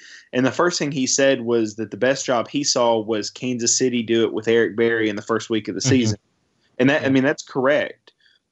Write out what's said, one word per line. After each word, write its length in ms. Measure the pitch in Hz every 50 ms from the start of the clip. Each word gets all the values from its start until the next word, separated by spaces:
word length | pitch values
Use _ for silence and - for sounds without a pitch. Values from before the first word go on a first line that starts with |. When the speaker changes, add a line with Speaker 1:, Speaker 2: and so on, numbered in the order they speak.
| - - - - - _
Speaker 1:
And 140 | - 127 131
the 60 | 131
first 260 | 117 - 170 175 175 -
thing 140 | 165 143
he 120 | - 135 131
said 360 | 127 - - 135 139 131 120
was 340 | 117 117 120 117 110 107 107
that 160 | 110 110 101
the 60 | -
best 280 | 98 123 131 135 - -
job 220 | - 127 113 -
he 160 | - - 143
saw 380 | 143 - - 135 120 117 113 113
was 280 | 104 107 113 104 101 -
Kansas 480 | - - 127 127 123 117 117 113 -
City 280 | - 131 127 120 120 113
do 180 | 113 117 113
it 100 | 113 -
with 140 | - 104 110
Eric 300 | 117 117 117 113 85 98
Berry 320 | 113 117 117 113 113 110 107
in 80 | 101
the 60 | 104
first 280 | - - 113 107 - -
week 160 | 113 107 107
of 80 | 107 90
the 60 | 92
Speaker 2:
Mm-hmm. 80 | - 131
Speaker 1:
season. 300 | 135 127 117 110 107 - _ _ _ _ _ _ _ _ _ _ _ -
And 100 | 127 135
that, 120 | 147 156
I 40 | -
Speaker 2:
Yeah. 40 | 135
Speaker 1:
mean, 140 | 135 135 131
that's 180 | 143 160 -
correct. 680 | - - - 143 127 135 147 131 95 - - _ _ _ _ _ _ _ _ _ _ _